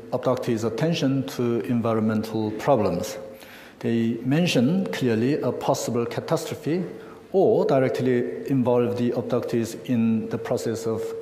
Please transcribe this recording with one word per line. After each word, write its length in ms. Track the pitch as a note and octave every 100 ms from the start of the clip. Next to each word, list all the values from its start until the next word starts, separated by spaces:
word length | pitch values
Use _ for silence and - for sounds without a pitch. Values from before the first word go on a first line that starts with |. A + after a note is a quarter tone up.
| -
abductees' 540 | C3 C3 B2 - A2+ A2
attention 600 | - D#3+ E3 C3+ C3+ B2+
to 340 | - A#2+ A#2
environmental 880 | - A#2+ A#2 A2 A2 G#2+ - A2+ G#2+
problems. 680 | - D3+ B2+ G2 F3 - - - - - - - -
They 380 | A#2+ A#2 A2+ B2 B2+
mention 680 | D3+ F3 - B2 F#3+ F#3+
clearly 440 | - B2+ A2 B2+ D3+
a 180 | B2+
possible 520 | - - C3+ - A#2+ A#2
catastrophe 760 | - - D#3+ - - C3+ F3 F3 - - - -
or 320 | F#3+ C#3 A2
directly 840 | C#3+ C#3 C3 - B2+ B2 A#2+ - -
involve 480 | C3+ B2 A#2+ A#2 G#2+
the 140 | A#2+
abductees 720 | B2+ - B2 - A#2 A2 - -
in 420 | A#2+ A2+ A2+ A2
the 100 | A2+
process 480 | - B2 A#2+ G#2+ A2+
of 160 | A2 - -